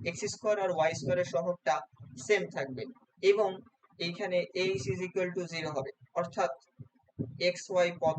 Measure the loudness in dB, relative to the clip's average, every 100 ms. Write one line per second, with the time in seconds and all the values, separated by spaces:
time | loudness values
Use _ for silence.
0 | -6 -4 -6 -4 0 2 2 4 2 2
1 | 0 0 2 0 0 -2 0 0 -2 _
2 | -18 -14 2 2 2 -4 -6 -6 -10 -12
3 | _ _ 4 6 4 0 -12 _ _ _
4 | -6 -4 0 0 0 0 0 0 -2 -4
5 | -2 -2 -2 -2 -4 -4 -4 -4 -6 -10
6 | -8 -4 -4 0 -2 -2 _ _ -20 _
7 | _ -8 -8 0 0 0 -2 2 2 2
8 | 0